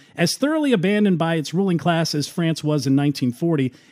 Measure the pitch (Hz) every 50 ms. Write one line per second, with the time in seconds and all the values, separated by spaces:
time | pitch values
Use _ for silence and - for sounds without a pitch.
0 | - - - - 170 165 - - 262 294 320 311 294 277 240 180 156 190 208 208
1 | 208 196 180 151 165 165 165 165 143 - 156 185 196 190 175 156 - 175 165 165
2 | 160 - - 147 139 - - - 170 165 160 - - 147 151 147 123 135 135 143
3 | 143 147 139 - 135 123 117 - 170 170 165 143 131 123 - - _ _